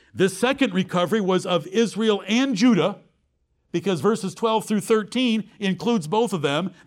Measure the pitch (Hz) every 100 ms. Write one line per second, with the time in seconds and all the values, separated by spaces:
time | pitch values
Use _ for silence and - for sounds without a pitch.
0 | _ - 190 190 240 277 247 180 - 180
1 | 175 220 185 180 185 175 180 202 226 196
2 | 220 196 185 233 277 185 247 180 185 196
3 | _ _ _ _ _ _ _ 170 180 165
4 | 202 226 185 - 226 220 - 208 - 220
5 | 202 247 254 220 - - 196 180 214 226
6 | 151 214 233 180 143 147 185 -